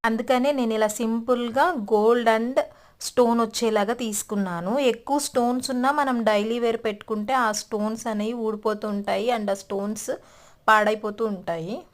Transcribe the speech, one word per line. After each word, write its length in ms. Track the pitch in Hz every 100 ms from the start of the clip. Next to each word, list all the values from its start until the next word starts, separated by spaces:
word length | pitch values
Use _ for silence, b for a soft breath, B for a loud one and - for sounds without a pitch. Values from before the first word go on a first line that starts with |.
| 226
అందుకనే 420 | 226 233 254 269 285
నేను 140 | 233 220
ఇలా 120 | 214 214
సింపుల్గా 680 | 226 226 226 247 240 233 330 311 202
gold 380 | 214 214 240 226 220
and 200 | 233 277 - B B B -
stone 340 | - 240 233
వచ్చేలాగా 500 | 220 - 233 214 202 240
తీసుకున్నాను. 680 | 233 208 - 208 190 170 175 254 262
ఎక్కువ 260 | 233 - - 285
స్టోన్స్ 420 | 262 240 254 254
ఉన్నా 160 | 254 254 302
మనం 160 | 277 240 220
డైలీ 280 | 208 220 240
వేర్ 160 | 233 226 226
పెట్టుకుంటే 460 | 208 - 214 214 262
ఆ 60 | 226 208
స్టోన్స్ 440 | - 220 214 226 233
అనేవి 200 | 208 214 240 220
ఊడిపోతూ 420 | 214 214 208 214 202
ఉంటాయి 320 | 202 196 226 233
and 180 | 208 196
ఆ 20 |
స్టోన్స్ 440 | - 196 202 214 - 302 B B B B -
పాడైపోతూ 520 | 214 214 214 214 208 220
ఉంటాయి. 420 | 190 180 165 165 269 349